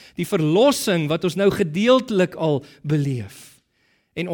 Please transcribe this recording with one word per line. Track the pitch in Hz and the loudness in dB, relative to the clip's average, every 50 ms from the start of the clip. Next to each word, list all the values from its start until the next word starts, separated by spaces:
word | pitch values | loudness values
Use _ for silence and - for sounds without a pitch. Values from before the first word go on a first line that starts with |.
| - - _ - | -20 -14 _ -8
die | 170 - | -6 -4
verlossing | 208 180 156 151 160 196 247 285 262 - - 220 185 170 156 143 | -2 -2 0 2 2 4 4 4 2 2 0 -2 0 0 0 -2
wat | 156 165 - 180 | -2 -2 -2 -4
ons | - 180 | -2 0
nou | 196 202 196 | 2 2 2
gedeeltelik | - 202 156 147 185 214 240 254 262 254 254 220 185 180 - - - | 0 -2 -2 -2 0 2 4 4 2 2 0 0 0 0 0 -2 -2
al | 160 156 147 127 - - - _ - 147 | -2 0 0 -2 -4 -8 -16 _ -6 -2
beleef. | 151 151 143 139 135 120 104 101 - - - - - _ _ _ _ _ _ _ _ _ _ _ - 165 | -2 -2 0 -2 -4 -6 -8 -10 -14 -20 -20 -20 -20 _ _ _ _ _ _ _ _ _ _ _ -8 -8
En | 170 180 | -6 -2